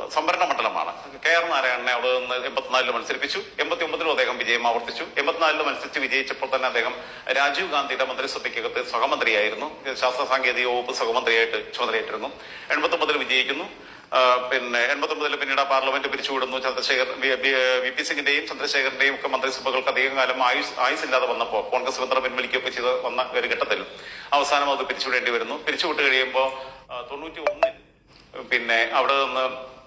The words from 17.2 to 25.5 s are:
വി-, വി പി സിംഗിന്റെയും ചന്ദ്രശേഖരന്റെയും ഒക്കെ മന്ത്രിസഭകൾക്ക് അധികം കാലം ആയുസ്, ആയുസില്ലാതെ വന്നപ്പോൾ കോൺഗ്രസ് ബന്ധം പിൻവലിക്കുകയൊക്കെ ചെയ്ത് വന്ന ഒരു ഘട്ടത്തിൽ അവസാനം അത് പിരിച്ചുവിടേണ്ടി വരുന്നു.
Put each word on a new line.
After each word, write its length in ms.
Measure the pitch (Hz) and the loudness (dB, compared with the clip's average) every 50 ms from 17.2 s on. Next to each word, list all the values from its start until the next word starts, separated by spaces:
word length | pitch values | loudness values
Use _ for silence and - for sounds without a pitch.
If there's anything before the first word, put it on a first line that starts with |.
| 135 135 127 | 0 0 0
വി-, 460 | 127 - 135 135 131 127 127 127 127 | 2 2 2 2 4 4 4 2 2
വി 100 | 127 127 | 0 -2
പി 120 | 127 151 | -4 -4
സിംഗിന്റെയും 440 | 147 147 156 143 139 143 143 151 151 | -4 -2 -4 0 0 2 0 0 0
ചന്ദ്രശേഖരന്റെയും 680 | - 151 - 139 147 - 139 131 135 131 127 135 139 135 | -4 -6 -6 -4 0 0 0 0 0 0 2 2 2 2
ഒക്കെ 140 | - - 139 | 0 -2 -2
മന്ത്രിസഭകൾക്ക് 600 | 131 123 131 135 131 - - 135 127 131 131 143 | -2 0 0 -2 -2 -2 -2 0 0 2 0 0
അധികം 280 | 123 123 131 135 135 | 2 2 0 2 2
കാലം 300 | 135 127 127 127 127 123 | 2 2 2 2 2 2
ആയുസ്, 340 | 127 135 143 143 - - - | 2 2 2 -2 -4 -2 0
ആയുസില്ലാതെ 460 | 127 135 147 160 160 135 127 127 127 | 2 2 2 0 0 0 2 2 2
വന്നപ്പോൾ 440 | 120 113 113 117 - 110 104 98 - | 2 0 -2 -2 0 0 -2 -2 0
കോൺഗ്രസ് 300 | 123 127 123 131 131 131 | -2 -2 0 -2 -2 -2
ബന്ധം 220 | 127 127 131 131 | -2 0 0 0
പിൻവലിക്കുകയൊക്കെ 480 | 127 127 120 127 123 120 127 127 127 127 | 0 0 0 -2 0 0 0 0 0 -2
ചെയ്ത് 340 | 123 127 120 127 127 127 127 | -4 0 0 0 0 0 0
വന്ന 240 | 120 120 127 127 - | -2 0 0 -2 0
ഒരു 160 | - 123 117 113 | 0 0 0 0
ഘട്ടത്തിൽ 380 | 98 95 - 110 104 92 95 - - - - - - - - - | 0 0 0 0 0 -2 -2 -8 -12 -14 -14 -14 -14 -14 -4 0
അവസാനം 380 | 143 143 139 - 147 143 143 143 | 2 2 4 4 4 4 4 2
അത് 160 | 139 139 131 | 2 0 0
പിരിച്ചുവിടേണ്ടി 440 | 131 123 120 - 135 127 123 113 123 | -4 -4 -4 0 2 2 2 2 2
വരുന്നു. 240 | 120 113 113 117 | 0 0 0 -2